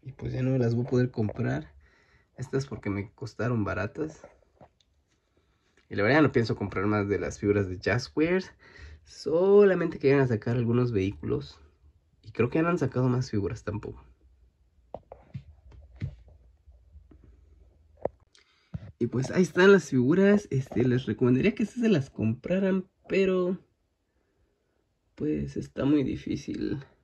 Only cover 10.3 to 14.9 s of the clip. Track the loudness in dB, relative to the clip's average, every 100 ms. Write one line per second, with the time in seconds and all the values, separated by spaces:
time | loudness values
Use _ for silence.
10.3 | 0 -2 -2 0 0 2 0 -2 -4 -6
11.3 | -6 -6 -20 -20 _ _ _ _ _ -18
12.3 | -2 0 2 0 0 -2 0 0 0 -2
13.3 | -4 -4 -6 -8 -10 -10 -16 -20 _ _
14.3 | _ _ _ _ _ _